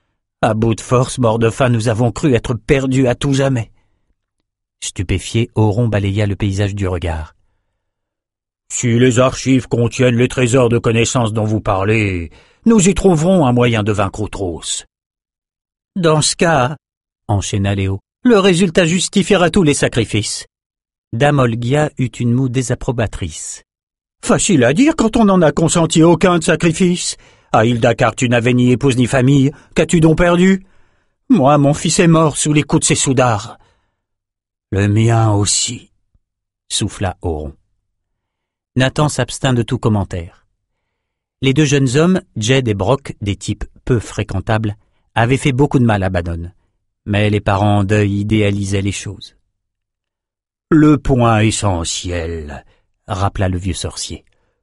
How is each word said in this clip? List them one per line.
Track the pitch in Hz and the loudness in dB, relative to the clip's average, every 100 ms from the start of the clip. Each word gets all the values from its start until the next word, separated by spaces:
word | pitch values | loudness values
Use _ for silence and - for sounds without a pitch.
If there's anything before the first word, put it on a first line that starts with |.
| _ _ _ - | _ _ _ -4
À | 120 | -2
bout | 110 113 110 | 0 0 -2
de | |
force, | - 123 131 - | 0 0 0 0
morts | 113 113 | 0 2
de | 113 | 0
faim, | - 127 | 0 0
nous | 117 120 | 0 0
avons | 107 123 | 0 -2
cru | - 156 113 | 0 0 0
être | - | -2
perdus | 113 - 135 131 131 123 | -6 0 0 0 0 0
à | 123 | 0
tout | 143 | -2
jamais. » | 135 135 123 110 _ _ _ _ _ _ _ _ _ _ - | 0 0 -2 -6 _ _ _ _ _ _ _ _ _ _ -14
Stupéfié, | - - 87 92 - 113 117 - | -12 -8 -4 -4 -2 -4 -2 0
Oron | 107 101 117 | 0 0 -2
balaya | 104 98 101 104 | -2 -2 -2 -2
le | 95 | -2
paysage | 101 95 101 101 | -2 -2 -4 -2
du | 90 | -4
regard. « | 90 87 80 76 _ _ _ _ _ _ _ _ _ _ _ _ _ - | -4 -4 -6 -10 _ _ _ _ _ _ _ _ _ _ _ _ _ -14
Si | - 123 117 | -6 -2 2
les | 127 117 | 2 4
archives | 127 - 127 131 - | 0 -2 -2 -2 0
contiennent | 120 117 - 127 117 | -2 -2 0 0 2
les | 127 | 0
trésors | - 123 131 120 | 0 0 2 2
de | 117 | 2
connaissances | 123 113 113 131 110 | 0 0 0 0 -2
dont | 110 | -2
vous | 107 107 | -2 -2
parlez, | 107 95 101 110 101 90 82 - _ _ 226 | -2 -2 0 0 0 -4 -10 -16 _ _ 2
nous | 220 185 | 4 4
y | |
trouverons | - 190 160 170 190 127 | 2 2 2 2 2 2
un | |
moyen | 123 123 110 | 2 2 0
de | 104 | -2
vaincre | 104 98 - | -2 -2 -4
Outros. » | 98 95 92 80 - - - _ _ _ _ _ _ _ _ _ _ 190 | -8 -6 -8 -8 -10 -10 -12 _ _ _ _ _ _ _ _ _ _ -2
Dans | 165 151 | 0 2
ce | - - | 0 0
cas, | 175 151 123 143 _ _ _ _ - | 0 2 0 -4 _ _ _ _ -4
enchaîna | 101 - 104 98 | -4 -2 -4 -2
Léo, | 101 95 95 _ _ | -2 -4 -4 _ _
le | 247 208 | 2 4
résultat | 190 170 190 196 160 | 4 2 2 2 0
justifiera | 180 - 202 - 185 175 | -2 -2 -2 2 2 2
tous | 208 | 2
les | 151 | 2
sacrifices. | 139 127 127 104 107 - - - _ _ _ _ _ - | 2 -2 -2 -2 -4 -6 -10 -14 _ _ _ _ _ -12
Dame | 113 143 143 | -2 0 2
Olgia | 123 113 120 143 151 - | 0 -2 -2 -2 -2 -4
eut | 123 | -6
une | - 117 | -2 -2
moue | 123 135 | 0 0
désapprobatrice. « | 127 120 123 - 120 104 - 85 - - - _ _ _ _ _ _ | -2 -4 -4 -4 -4 -4 -6 -10 -10 -16 -16 _ _ _ _ _ _
Facile | - 175 - 156 | -2 0 2 2
à | 120 | 4
dire | 160 294 - | 4 2 2
quand | 220 233 | 0 2
on | 202 | 4
n'en | 185 | 4
a | 180 | 2
consenti | - 165 175 160 165 | 2 0 2 0 4
aucun | 170 165 190 175 | 4 4 2 2
de | |
sacrifice. | 180 156 175 - 180 175 - - - _ - | 0 0 0 0 0 0 -6 -12 -18 _ -2
À | 120 117 | 2 2
Hildakar, | 117 120 113 117 | 2 0 2 0
tu | - 127 | 0 0
n'avais | 120 120 | 2 2
ni | 123 123 | 2 2
épouse | 123 139 120 | 2 2 0
ni | 117 | 0
famille. | 135 131 143 135 - _ | 2 4 4 2 -2 _
Qu'as-tu | - 160 175 | -2 0 4
donc | 160 156 | 4 4
perdu ? | 175 175 190 190 - _ _ _ _ _ - | 2 4 4 2 -4 _ _ _ _ _ 0
Moi, | 214 131 147 | 4 4 4
mon | 139 | 2
fils | 147 170 - | 0 -2 2
est | 165 | 4
mort | 160 160 - | 4 2 0
sous | 151 | 0
les | 151 | 0
coups | 143 156 | 2 0
de | - | 0
ces | 156 | 0
soudards. » | 143 131 123 104 110 - _ _ _ _ _ _ _ _ _ _ - | 0 2 2 0 -6 -18 _ _ _ _ _ _ _ _ _ _ -6
Le | 98 104 | 0 2
mien | 104 117 113 113 | 2 2 2 2
aussi, | 101 101 - - - - _ _ _ _ _ _ _ - | 2 0 -2 -4 -8 -16 _ _ _ _ _ _ _ -10
souffla | - 104 - 92 - | -6 -6 -4 -6 -6
Oron. | 90 76 76 - _ _ _ _ _ _ _ _ _ _ _ 123 | -8 -6 -10 -14 _ _ _ _ _ _ _ _ _ _ _ -4
Nathan | 131 - 151 | -2 0 -2
s'abstint | - 120 - 135 | -2 -6 -4 -2
de | 120 | -2
tout | 117 123 | -2 -6
commentaire. | 113 104 92 90 85 _ _ _ _ _ _ _ _ _ _ - | -4 -4 -4 -8 -12 _ _ _ _ _ _ _ _ _ _ -4
Les | 135 | -2
deux | 135 | 2
jeunes | 147 143 135 139 | 2 2 2 2
hommes, | 175 185 - 117 | 2 0 -4 -6
Jed | 107 135 117 | 0 0 0
et | |
Brock, | 98 95 139 - - | -2 0 -2 -4 -10
des | 101 95 | -6 -6
types | - 101 - _ - | -6 -8 -10 _ -2
peu | 117 | -2
fréquentables, | - - 98 95 101 110 107 101 _ _ _ 110 | -2 -8 -6 -6 -2 -2 -2 -8 _ _ _ -2
avaient | 117 135 | 0 0
fait | 147 | 0
beaucoup | 123 147 - | 0 0 2
de | 120 | 2
mal | 104 | 0
à | 92 | -2
Badon. | 92 87 85 87 _ _ _ _ _ 107 | -4 -6 -8 -10 _ _ _ _ _ -4
Mais | 101 104 | -2 0
les | 104 | 0
parents | 107 98 104 101 | 0 0 2 2
en | 98 | 2
deuil | 107 101 101 | 0 0 -2
idéalisaient | 104 110 101 101 98 101 | -2 0 0 -2 -4 -4
les | 98 | -4
choses. « | - 101 95 - _ _ _ _ _ _ _ _ _ _ _ _ _ - | -6 -12 -16 -20 _ _ _ _ _ _ _ _ _ _ _ _ _ 0
Le | 160 151 147 | 4 4 4
point | - 127 117 107 | 2 2 2 2
essentiel », | 110 - 104 85 82 - 90 87 82 82 76 69 _ _ _ _ - | 2 0 -2 -2 -4 -8 -6 -6 -6 -10 -12 -16 _ _ _ _ -10
rappela | 92 98 - 92 | -4 -4 -2 -2
le | 90 | -2
vieux | 95 | -4
sorcier, « | 80 82 - - 85 _ _ _ _ | -6 -8 -10 -12 -14 _ _ _ _